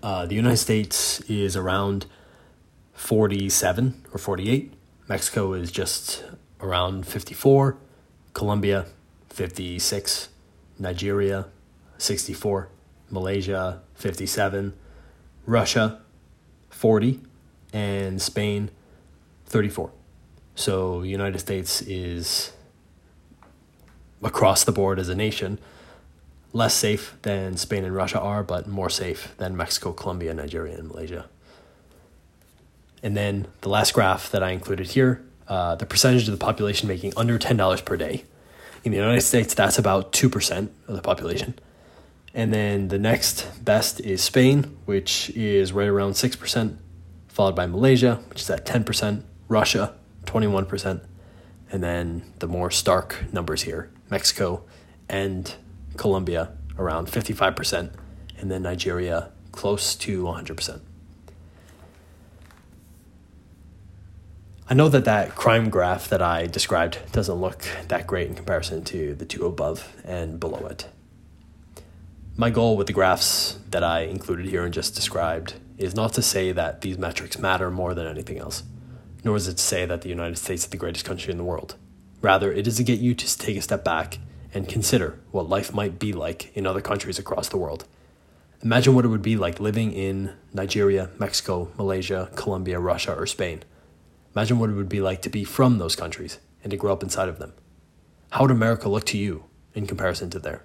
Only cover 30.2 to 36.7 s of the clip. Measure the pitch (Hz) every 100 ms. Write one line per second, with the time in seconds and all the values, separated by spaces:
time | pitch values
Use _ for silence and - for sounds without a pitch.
30.2 | 85 80 73 82 80 82 80 80 82 85
31.2 | - _ - - - _ _ - _ -
32.2 | _ _ _ _ _ _ _ - 107 104
33.2 | 101 101 98 - 98 104 110 - 98 92
34.2 | - 104 92 92 - 92 90 135 131 120
35.2 | - - - 95 87 85 - - 131 123
36.2 | 110 98 - 110 104